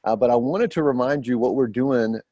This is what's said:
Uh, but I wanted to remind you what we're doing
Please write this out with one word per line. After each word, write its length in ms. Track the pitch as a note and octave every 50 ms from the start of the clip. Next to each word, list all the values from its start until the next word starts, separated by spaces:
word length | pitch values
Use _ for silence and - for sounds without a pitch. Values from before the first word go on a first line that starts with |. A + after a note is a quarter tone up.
| -
Uh, 100 | - A2+
but 160 | G#2 B2 A#2+
I 60 | B2
wanted 340 | A#2+ A#2+ C#3 E3+ G3+ A#3+ A3+
to 120 | - E3+ D3+
remind 420 | C#3+ C3 B2 B2 C3 D3 D3 A#2+
you 100 | A#2+ B2
what 200 | A#2 A#2 B2 G2
we're 100 | C3+ C3
doing 540 | A2+ G2 B2 C3 C#3 C3+ A#2+ A2+ A2 A2+ A2 - _